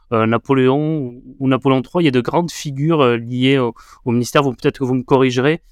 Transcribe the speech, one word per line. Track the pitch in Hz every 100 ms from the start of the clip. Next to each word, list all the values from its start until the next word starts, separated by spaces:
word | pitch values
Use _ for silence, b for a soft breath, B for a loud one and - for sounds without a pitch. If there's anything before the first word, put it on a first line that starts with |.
| _
euh, | 113 110
Napoléon | 113 - 135 127 139 151 156
ou, | 127 123 - -
ou | 135
Napoléon | 131 135 131
trois, | 120 180
il | 160
y |
ait |
de | 127
grandes | 117 151 170
figures, | - 151 135 151 160
euh, | 127 117
liées | 117 123 127 139
au, | 120 - B B
au | 123
ministère. | 120 120 156
Vous, | 139
peut-être | 117 143 -
que |
vous | 131
me | 131
corrigerez, | 123 135 131 123 135 160 -